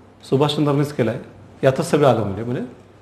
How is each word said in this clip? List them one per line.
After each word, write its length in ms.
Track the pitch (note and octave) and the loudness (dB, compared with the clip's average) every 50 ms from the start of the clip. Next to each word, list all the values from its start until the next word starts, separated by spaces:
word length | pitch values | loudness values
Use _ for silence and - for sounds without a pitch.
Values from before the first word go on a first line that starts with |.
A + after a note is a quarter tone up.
| - - - - - - | -20 -20 -20 -20 -6 -2
सुभाषचंद्रांनीच 640 | - C3 D3 D3 C#3+ - D3+ C#3+ C#3+ C#3 D3 C#3+ - | 0 2 2 0 0 0 0 0 2 0 0 -2 -2
केला 180 | - B2+ A2 | -2 -2 -2
आहे. 80 | A#2 B2+ - - - - - - - - - | -2 -4 -8 -14 -20 -20 -20 -20 -10 -2 0
यातच 280 | C3+ C3 - E3 - | 0 0 0 0 0
सगळं 180 | - D3+ D3 C#3 | 2 4 4 4
आलं 100 | A#2+ A2 | 4 2
म्हणजे, 240 | G#2 G2+ F#2+ F#2+ A2+ | 0 -4 -4 -6 -6
म्हणजे 180 | A#2+ B2 D3+ A#3 B3+ - - - - - - | -6 -6 -6 -6 -8 -12 -18 -20 -20 -20 -20